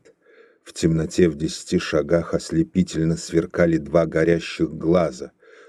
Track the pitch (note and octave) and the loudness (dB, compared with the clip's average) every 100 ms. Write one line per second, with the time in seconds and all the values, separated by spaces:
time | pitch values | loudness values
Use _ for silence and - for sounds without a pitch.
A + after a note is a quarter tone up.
0 | _ _ _ _ _ _ - - E2+ E2 | _ _ _ _ _ _ -18 -2 0 2
1 | D#2 - F2 D2 D#2+ - - F2+ - D#2 | 0 2 2 2 -6 -8 -4 -4 0 -2
2 | D2 E2+ D#2+ E2 - D#2+ E2 F#2+ F2 D#2+ | 2 0 0 -4 -2 -2 0 0 0 0
3 | D#2+ E2 - E2 E2+ - F2 D#2+ C#2+ E2+ | 0 -2 -2 -2 0 2 2 2 0 0
4 | D#2+ D#2+ D#2+ E2+ - - D#2+ D#2 D#2+ F2 | 2 2 2 2 -2 -4 -4 -2 2 2
5 | D#2+ C2+ C#2 _ _ - | 2 -4 -14 _ _ -20